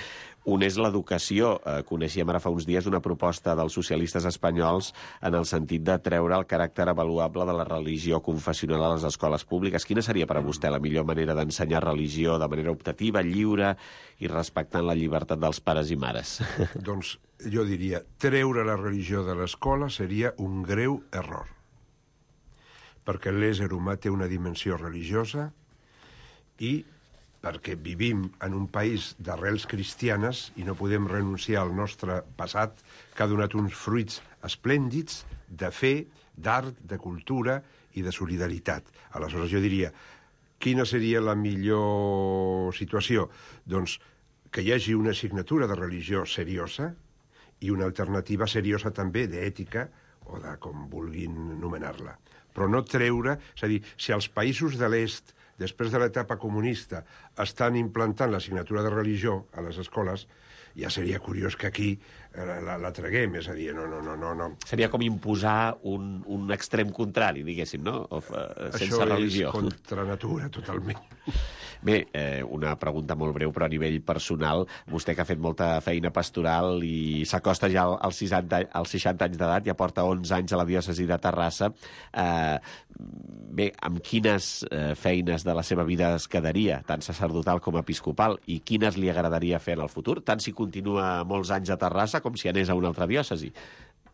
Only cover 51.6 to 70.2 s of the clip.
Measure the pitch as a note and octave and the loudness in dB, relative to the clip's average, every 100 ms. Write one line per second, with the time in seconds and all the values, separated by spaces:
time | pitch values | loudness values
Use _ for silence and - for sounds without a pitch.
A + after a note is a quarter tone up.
51.6 | E2+ D#2 D2 - - - _ - _ - | -6 -6 -8 -10 -14 -16 _ -20 _ 0
52.6 | G2 B2 A#2+ C3 A#2+ A#2+ B2 C#3+ - - | 4 4 4 4 4 4 2 0 -6 -4
53.6 | G#2+ G#2 - - - G#2 - G#2 A#2+ B2+ | 0 0 -2 -6 0 0 0 2 2 2
54.6 | D#3 B2+ A#2 A#2 A2+ - - - - - | 0 2 4 4 2 -4 -14 -20 -18 -8
55.6 | F#2 - A2+ B2 A#2+ B2+ A2+ G2+ A2 G#2 | -6 -2 0 2 2 2 -2 -4 -2 0
56.6 | A#2+ A2 - E2+ - - - - G2 - | 0 0 -6 -12 -12 -20 -10 -4 -4 2
57.6 | A#2+ A#2+ A2+ A2+ A2 G#2 B2+ F#2+ G2 F#2 | 2 2 2 2 0 2 2 0 -2 -4
58.6 | E2+ G#2 G#2+ G#2+ G#2+ G2+ A2 F#2+ - E2 | 0 0 2 2 2 2 0 -2 -4 -10
59.6 | E2+ F2+ F2+ A2+ F#2+ F#2+ - - - - | -8 -8 -6 -2 -2 -4 -8 -20 -20 -20
60.6 | - - F2+ G2 F2 G2 - G2 F#2+ - | -18 -10 -6 -2 -2 -2 -4 -4 -4 -2
61.6 | G2+ G#2 G#2 G2 - - - - F2+ F2 | -4 0 0 -2 -8 -20 -16 -10 -8 -6
62.6 | F2 F2 F2+ F2 F2 A#2 G#2+ F2 D#2 D#2 | -6 -6 -6 -6 -2 0 0 -2 -6 -6
63.6 | D#2+ D#2+ D#2+ D#2 D#2 D#2 E2 E2 E2 D2+ | -6 -6 -8 -8 -8 -6 -6 -4 -6 -8
64.6 | - A2 A2 A#2+ A#2 G#2 G#2+ G#2 G#2+ G#2+ | -4 0 2 2 0 0 0 2 4 4
65.6 | A2+ A#2+ G2 G2 G2 F#2+ G2+ G2+ G2 G#2 | 2 -2 -4 -4 -4 -8 -6 -4 -2 -4
66.6 | - A2 G#2 F#2+ G#2 A2+ G#2 C#2+ D#2 E2+ | 0 0 0 -2 -2 2 2 0 -4 -4
67.6 | D#2 C#2+ F2 B2+ - D#2+ - - - - | -4 -4 -4 -4 -6 -8 -6 -6 -6 -8
68.6 | - - G2 A#2 G#2+ G#2 G#2 F#2+ D2+ G#2+ | -6 -2 0 2 4 4 2 2 0 0
69.6 | G2 - - G2 G2 G2 | -2 -4 -6 -4 -2 -4